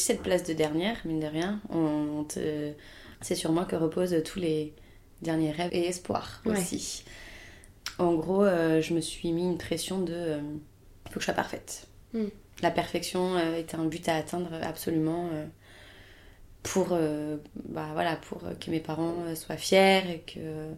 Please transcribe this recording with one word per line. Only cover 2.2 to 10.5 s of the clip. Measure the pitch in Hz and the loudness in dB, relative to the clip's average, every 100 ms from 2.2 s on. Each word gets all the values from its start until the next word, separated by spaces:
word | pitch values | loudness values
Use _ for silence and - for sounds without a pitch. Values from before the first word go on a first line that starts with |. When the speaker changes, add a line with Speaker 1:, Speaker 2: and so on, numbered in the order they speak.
Speaker 1:
te... | 151 - 156 151 147 151 - - - - | -4 -4 -2 -2 -4 -8 -16 -20 -20 -12
c'est | - 180 | -4 -2
sur | 160 | 2
moi | 165 185 | 2 2
que | 175 | 2
reposent | 160 170 180 165 | 2 2 2 2
tous | 160 196 | 0 -2
les | 170 156 151 - - - - - | 0 0 -2 -8 -20 -20 -20 -6
derniers | 160 160 156 | -2 2 2
rêves | 151 175 | 0 0
et | 175 175 | 0 0
espoirs | 180 - 202 - - 220 | -2 -2 -2 -4 -6 0
Speaker 2:
Ouais. | |
Speaker 1:
aussi. | 208 175 - - - - - - - - - - - - - | 0 0 -4 -6 -8 -12 -18 -16 -18 -18 -20 -20 -14 -10 0
En | 175 | 4
gros, | 165 156 190 | 4 4 4
euh, | 202 175 165 160 | 6 6 6 4
je | 160 | 4
me | 165 | 0
suis | 160 - 170 | 0 -4 0
mis | 165 | 2
une | 180 175 | 2 0
pression | - 170 - 185 | -2 -4 -2 -2
de, | 170 | -2
euh, | 170 170 147 147 | -2 -2 -2 -4